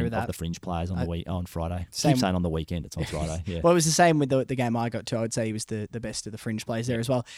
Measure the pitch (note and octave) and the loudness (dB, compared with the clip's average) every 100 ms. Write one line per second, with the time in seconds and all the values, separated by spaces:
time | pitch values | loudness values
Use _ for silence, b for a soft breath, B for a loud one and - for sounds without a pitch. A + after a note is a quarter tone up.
0 | A#2 A2+ A#2 - E2 E2+ - E2+ F2 F2 | 0 0 -2 -4 -4 -4 -4 -2 -2 -2
1 | E2+ E2+ - F2+ F2 E2 E2 F2 F2+ - | -2 -2 -4 -4 -4 -4 -4 -4 -6 0
2 | D3+ B2+ G#2 F2+ F2 D#2+ D#2+ F2 - - | 2 4 4 2 2 0 -2 -4 -6 -6
3 | E2 D#2+ D#2+ D#2+ F2 E2+ E3 F3 D#3+ D#3 | -4 -2 -2 -4 -4 0 4 4 4 6
4 | F3 D#3 C#3 C3+ B2+ C3 A#2+ A#2 A#2 A2 | 6 6 4 2 2 0 0 2 0 -2
5 | G2 A#2 A2+ A#2+ A2 G#2+ - A2 G#2 A#2 | -4 -2 0 0 -2 -2 -4 -6 -6 -6
6 | A2+ G#2+ - G#2+ - G#2+ - A2+ A#2 A#2 | -8 -8 -8 -8 -4 -4 -2 -2 0 0
7 | A#2 B2+ A#2+ | 2 0 -2